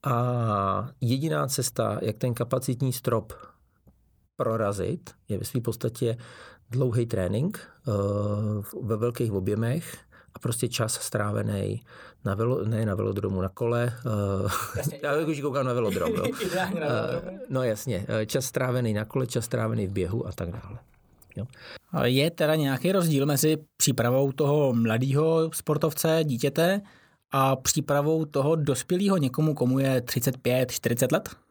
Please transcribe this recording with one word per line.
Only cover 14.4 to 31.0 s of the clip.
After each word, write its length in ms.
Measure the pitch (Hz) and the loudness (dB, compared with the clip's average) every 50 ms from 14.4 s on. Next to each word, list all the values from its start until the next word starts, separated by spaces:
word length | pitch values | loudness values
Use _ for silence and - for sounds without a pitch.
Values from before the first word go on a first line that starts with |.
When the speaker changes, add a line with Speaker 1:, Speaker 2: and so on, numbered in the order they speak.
| 98 98 95 - - - - | 0 -2 -2 -2 -4 -4 -6
Speaker 2:
Jasně. 240 | - - 143 - - | -4 -4 -4 -6 -4
Speaker 1:
<laughs> 20 | |
já 240 | - 147 139 151 165 | -4 -2 0 0 0
už 140 | 151 160 139 | 0 -2 -2
koukám 260 | 139 147 127 139 131 | -2 -2 -2 0 0
na 60 | 127 | 0
velodrom, 400 | 123 123 117 104 95 95 85 80 - | 0 2 2 2 0 0 0 0 0
jo. 120 | 87 92 - - | 0 -2 -2 -2
Speaker 2:
<laughs> 60 | - - | -2 -4
Ideálně 340 | 185 - 180 185 185 190 170 | -2 -2 -2 -2 -2 -4 -4
na 60 | 156 | -2
velodromu. 400 | 147 123 110 110 - 123 127 - - | -2 0 0 -2 -2 -4 -4 -6 -8
Speaker 1:
Eh, 120 | - - - - | -12 -12 -10 -6
no 140 | 135 131 | -4 -2
jasně, 440 | 127 120 110 107 - 131 113 90 101 - | 0 0 -2 -2 -4 -4 -4 -4 -2 -2
eh, 180 | 113 110 110 | -2 -2 -2
čas 180 | 110 - 135 123 | -2 -2 -4 -4
strávený 480 | - - 135 131 127 123 127 123 110 | -2 -2 -2 -2 0 0 0 0 0
na 120 | 107 104 110 | 0 0 -2
kole, 220 | - - 139 127 | -2 -2 -4 -2
čas 180 | 123 - 120 110 | -2 -2 -4 -4
strávený 420 | - - 113 113 110 113 113 104 | -2 -2 -2 -2 0 0 -2 -2
v 40 | 92 | -2
běhu 360 | 98 101 92 90 98 117 - | -2 -2 -2 -2 -2 -4 -4
a 60 | - | -6
tak 180 | 92 - 92 85 | -6 -6 -6 -6
dále. 280 | 85 113 - 92 104 120 - _ _ _ _ _ _ _ - _ - | -6 -10 -12 -12 -14 -16 -16 _ _ _ _ _ _ _ -20 _ -10
Jo. 100 | - 101 - - - - - - - _ _ | -10 -10 -10 -12 -20 -20 -18 -18 -18 _ _
Speaker 2:
A 140 | - 156 123 | -2 0 2
je 240 | 120 127 135 143 170 | 4 4 4 2 2
teda 240 | 170 - 165 151 156 | 2 0 0 2 2
nějaký 380 | 156 147 139 135 127 - 175 | 2 2 0 0 0 0 2
rozdíl 340 | 190 196 175 165 151 135 139 | 2 4 4 4 4 2 2
mezi 300 | 151 147 135 - 156 156 151 151 _ _ | 2 2 2 4 2 2 0 -2 _ _
přípravou 560 | _ - 147 127 117 113 120 123 131 139 139 | _ 2 2 4 4 2 4 4 4 2 2
toho 400 | 131 - 156 139 143 151 147 135 | 0 0 2 4 4 4 4 4
mladýho 760 | 120 117 117 113 110 117 127 139 135 147 156 160 165 165 160 160 160 | 4 4 4 4 4 2 2 2 2 2 4 4 4 2 2 0 -2
sportovce, 640 | - - - 151 147 160 156 143 - - 160 160 165 160 | -6 -2 -2 0 2 2 0 0 0 0 2 2 4 2
dítěte, 560 | 151 127 117 - 139 143 - 165 175 196 202 202 - - - _ _ _ _ _ _ | 0 0 0 0 0 2 2 2 2 2 0 -4 -8 -20 -20 _ _ _ _ _ _
a 260 | - 139 135 135 135 | 0 2 4 4 2
přípravou 680 | 131 135 - - 156 147 147 143 143 143 151 160 160 160 | 2 0 0 0 0 0 2 2 2 4 4 2 2 0
toho 320 | 151 - 139 135 147 165 | 0 0 0 2 4 2
dospělého 600 | 160 147 143 135 117 - _ 180 180 202 196 196 | 2 2 0 0 -2 0 _ 0 2 2 2 4
někomu, 380 | 180 143 127 123 - 156 156 147 | 4 2 2 2 2 2 2 2
komu 240 | - 135 123 131 135 | 2 2 2 4 4
je 220 | 135 135 131 127 | 4 4 2 2
třicet 360 | 123 - - 127 120 139 120 - | 0 0 -2 0 0 0 -2 0
pět, 320 | _ 123 123 127 131 117 | _ 0 2 2 2 0
čtyřicet 420 | - - - - 120 113 | -2 -2 0 0 2 2